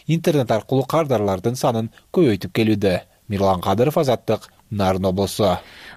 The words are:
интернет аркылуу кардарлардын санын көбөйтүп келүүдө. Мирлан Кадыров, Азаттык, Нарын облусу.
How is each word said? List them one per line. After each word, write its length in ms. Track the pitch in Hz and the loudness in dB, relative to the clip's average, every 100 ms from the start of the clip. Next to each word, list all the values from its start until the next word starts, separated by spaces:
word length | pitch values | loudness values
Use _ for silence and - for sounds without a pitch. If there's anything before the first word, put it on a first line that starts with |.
| - | -4
интернет 440 | 165 175 151 120 | -2 0 0 0
аркылуу 320 | 110 - 135 131 | -2 0 -2 0
кардарлардын 680 | 156 151 117 104 95 - 131 | 0 0 0 0 0 -2 -2
санын 360 | 147 117 113 - _ | -2 -2 -4 -10 _
көбөйтүп 400 | - 147 98 95 - | 0 2 2 -2 0
келүүдө. 400 | 110 104 98 90 - _ - | 2 2 0 0 -4 _ -6
Мирлан 300 | 98 98 95 | 0 2 0
Кадыров, 360 | 90 101 135 170 | 0 0 2 2
Азаттык, 520 | 139 113 - 107 - _ _ | 0 0 -2 -4 -6 _ _
Нарын 340 | 104 95 95 95 | -2 0 0 0
облусу. 520 | 92 98 - 101 - - - - | 0 -2 0 0 0 -6 -20 -20